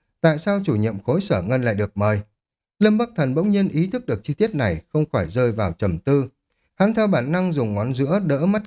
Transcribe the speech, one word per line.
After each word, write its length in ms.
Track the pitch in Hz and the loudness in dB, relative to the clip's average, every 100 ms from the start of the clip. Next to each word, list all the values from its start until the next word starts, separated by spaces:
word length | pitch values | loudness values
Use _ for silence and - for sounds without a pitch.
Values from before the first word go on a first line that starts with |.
| _ _ | _ _
Tại 180 | 165 156 | 0 2
sao 220 | 202 202 196 | 0 -2 0
chủ 100 | 107 | 0
nhiệm 280 | 110 101 | 0 -2
khối 180 | - 160 | -2 -2
Sở 200 | - 104 | 0 -2
Ngân 200 | 90 131 | 0 -2
lại 140 | 120 101 | 0 -2
được 220 | 104 101 | -4 0
mời? 240 | 104 107 - _ _ _ _ _ | 0 0 -4 _ _ _ _ _
Lâm 160 | 208 214 | 2 4
Bắc 120 | 233 175 | 0 -2
Thần 200 | 131 143 | -2 0
bỗng 160 | 208 | 2
nhiên 180 | 202 185 | 2 2
ý 180 | 147 180 | 0 -2
thức 180 | 247 247 | -4 -4
được 180 | 110 | -6
chi 100 | - | -6
tiết 220 | 143 220 151 | -2 -2 0
này, 260 | 110 80 - | 0 -2 -2
không 120 | 151 151 | -2 0
khỏi 180 | 117 82 | -2 -2
rơi 220 | 117 120 | 0 0
vào 200 | 104 95 | 0 -4
trầm 280 | 82 101 82 | -2 -2 -2
tư. 260 | - 143 127 - _ _ _ _ | 0 0 0 -10 _ _ _ _
Hắn 180 | 202 | 0
theo 140 | 220 214 | 2 2
bản 240 | 156 123 | 2 0
năng 220 | 175 185 | -2 0
dùng 200 | 151 110 | -2 -2
ngón 200 | 104 117 | -2 -2
giữa 260 | 127 139 196 175 | -2 0 0 0
đỡ 200 | 139 175 | 0 2
mắt 180 | 208 | 0